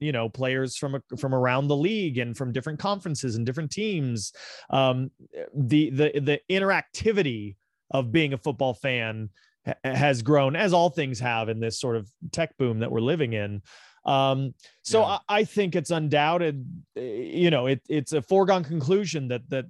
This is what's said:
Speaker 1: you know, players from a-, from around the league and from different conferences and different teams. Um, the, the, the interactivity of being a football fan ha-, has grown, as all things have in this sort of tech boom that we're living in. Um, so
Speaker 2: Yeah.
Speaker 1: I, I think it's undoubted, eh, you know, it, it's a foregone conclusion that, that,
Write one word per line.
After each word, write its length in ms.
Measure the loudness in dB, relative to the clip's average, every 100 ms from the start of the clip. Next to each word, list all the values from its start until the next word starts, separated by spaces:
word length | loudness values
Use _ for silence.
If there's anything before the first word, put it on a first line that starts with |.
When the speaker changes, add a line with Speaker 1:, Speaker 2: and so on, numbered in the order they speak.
Speaker 1:
you 100 | -2
know, 160 | -2 -2
players 480 | -2 -2 0 -2 -4
from 200 | -6 -6
a-, 220 | -8 -6
from 160 | 0
around 360 | 2 4 4 2
the 80 | 2
league 400 | 2 0 0 -2
and 180 | -4 -4
from 160 | -4
different 280 | -4 -4 -4
conferences 580 | -4 -4 -4 -4 -2 -2
and 80 | -2
different 260 | -4 -6
teams. 640 | -4 -2 -2 -2 -4 -6 -14 -18 -16 -2
Um, 380 | 2 2 2 -4 _ -18 -14 -8 -2
the, 340 | 2 2 2
the, 300 | 2 0 0
the 220 | -2 -2 0
interactivity 1080 | 0 2 0 -2 -2 0 2 0 -2 -8 -14 _ _ -4
of 200 | -2 2
being 220 | 2 2
a 40 | -2
football 360 | -4 -2 -2
fan 560 | -2 -2 -2 -4 -6 -8 _ _ _ -10
ha-, 80 | -6 -2
has 360 | 2 2 2
grown, 360 | 2 4 4 2
as 160 | 2
all 160 | 4 2
things 300 | 0 -4 -2
have 260 | -2 -2 -2
in 140 | -4
this 180 | -4 -4
sort 160 | -4 -4
of 140 | -6 -14 -8
tech 240 | -4 -4 0
boom 220 | 0 0
that 120 | -2
we're 80 | 0
living 320 | 0 0 0
in. 300 | -2 -4 -8 -12 -20 -20 _ 0
Um, 480 | 4 4 2 -2 -8 -20 _
so 180 | 0 4
Speaker 2:
Yeah. 200 | 4 0 0
Speaker 1:
I, 100 | 0
I 40 | 0
think 320 | 0 0 0
it's 120 | -2
undoubted, 760 | -2 2 2 4 2 0 -4 -10 -14 -14 -10
eh, 40 |
you 480 | -8 -6 -4 2 4
know, 180 | 4 2
it, 140 | 0 0
it's 240 | -4 0
a 100 | -2
foregone 440 | 2 4 6 4 2
conclusion 640 | -2 2 2 0 -4 -4
that, 200 | -6 -4
that, 160 | -6